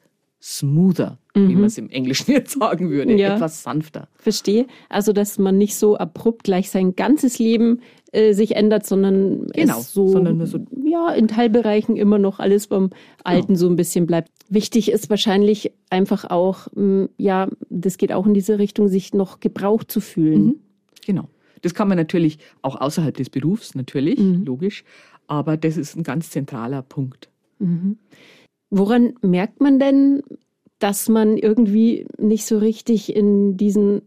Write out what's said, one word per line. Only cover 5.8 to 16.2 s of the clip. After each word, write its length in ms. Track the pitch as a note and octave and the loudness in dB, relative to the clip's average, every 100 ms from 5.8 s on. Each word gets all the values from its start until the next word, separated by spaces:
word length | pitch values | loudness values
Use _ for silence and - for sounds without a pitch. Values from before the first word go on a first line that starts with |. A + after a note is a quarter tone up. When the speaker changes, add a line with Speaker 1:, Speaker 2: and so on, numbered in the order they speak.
| G#3+ G#3 | 2 2
Speaker 2:
abrupt 480 | F3 - A3+ A#3 | -2 -4 -4 -2
gleich 260 | - F3+ F#3+ | -2 -2 0
sein 240 | F#3+ F#3 | 0 0
ganzes 440 | F#3 G3 D4+ C4 - | 0 0 2 0 0
Leben, 420 | A3+ A3+ A#3 A#3+ - _ _ | 0 2 2 0 -4 _ _
äh, 200 | G#3 A3 | 2 2
sich 220 | G3+ A3 | 4 2
ändert, 320 | - G#3+ G#3+ - | 2 2 2 0
sondern 600 | G3 G3 F#3+ G3 - - | 0 2 2 0 -2 -4
Speaker 1:
Genau, 300 | - D#4+ A#3 | 0 0 0
Speaker 2:
es 120 | - | -4
so, 140 | G3 F#3+ | 0 2
Speaker 1:
sondern 300 | F#3+ F3 E3 | 4 2 0
nur 80 | D#3+ | -2
so 120 | - - C4 | -6 -10 -6
Speaker 2:
ja, 260 | D4 E4+ E4+ | -2 -2 0
in 160 | - A3 | 0 0
Teilbereichen 720 | A3 A#3+ A#3+ A3 G#3 G#3+ A3 | 2 2 2 2 0 0 0
immer 220 | G#3 G#3 | 2 2
noch 200 | G3 G3 | 2 0
alles 300 | G3 G3+ - | 0 0 0
beim 220 | G3 F#3+ - - _ | -2 -2 -4 -20 _
Alten 240 | - F3 F3+ | -2 0 2
Speaker 1:
Genau. 100 | F#3 | 2
Speaker 2:
so 100 | F3+ | 2
ein 80 | F3 | 2
bisschen 300 | F3 F#3 E3+ | 0 0 0
bleibt. 240 | E3+ D#3+ _ - | -2 -4 _ -4
Wichtig 440 | G3+ G#3 A#3 - | -2 0 0 0
ist 180 | G#3+ - | -2 -2
wahrscheinlich 600 | G#3 A3+ F#3+ G#3 G#3 - _ - | -2 0 2 2 2 -4 _ -6
einfach 360 | F#3 G3 G#3 | -2 0 -2